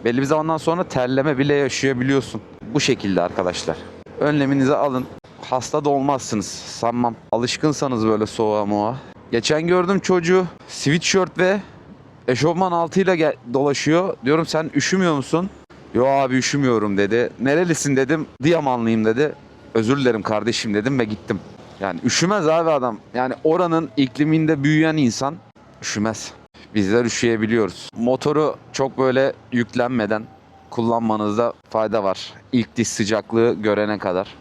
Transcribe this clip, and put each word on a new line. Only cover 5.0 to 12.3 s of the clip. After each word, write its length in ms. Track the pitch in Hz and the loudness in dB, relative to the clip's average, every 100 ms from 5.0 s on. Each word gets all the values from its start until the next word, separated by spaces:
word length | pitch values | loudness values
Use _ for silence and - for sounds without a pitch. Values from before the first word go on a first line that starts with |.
| 120 - - - - | -6 -14 -20 -18 -6
Hasta 340 | 131 - 151 | -4 -2 -2
da 40 | 147 | 0
olmazsınız 560 | 139 139 135 - 107 92 | 0 0 -2 -2 -4 -4
sanmam. 680 | - - - 117 120 120 110 - | -10 -14 -4 -2 0 -4 -4 -4
Alışkınsanız 760 | 113 120 - 151 143 143 120 110 | -2 -2 -2 -2 -2 -2 0 0
böyle 200 | 107 107 | 2 -2
soğuğa 400 | - 110 107 104 | -2 0 0 0
moğa. 300 | 104 104 135 - - - | -2 -2 -4 -12 -20 -4
Geçen 340 | 117 113 156 170 | -4 0 0 2
gördüm 340 | 180 180 196 | 0 2 0
çocuğu 460 | - 185 165 185 180 - - | 2 0 4 2 2 -8 -16
sweatshirt 720 | - 139 160 - 190 185 - | -4 0 0 2 0 0 0
ve 220 | 185 202 - - - - - - | 0 0 -4 -20 -20 -20 -20 -8
eşofman 440 | - | -2